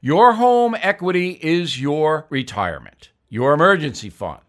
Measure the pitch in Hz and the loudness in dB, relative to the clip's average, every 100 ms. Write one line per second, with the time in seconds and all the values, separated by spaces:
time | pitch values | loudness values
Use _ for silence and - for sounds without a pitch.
0 | 127 160 240 220 247 240 240 214 180 202 | 0 4 4 4 2 4 2 0 -4 -2
1 | 180 180 180 180 156 170 170 127 139 151 | -2 -2 -2 -4 -2 -2 -2 -4 -4 0
2 | 156 156 147 135 127 104 92 73 53 _ | 0 -2 -4 -6 -6 -6 -6 -6 -14 _
3 | _ _ _ 107 131 147 175 190 151 - | _ _ _ -4 0 4 4 4 0 -8
4 | 107 - 95 73 | -16 -12 -12 -12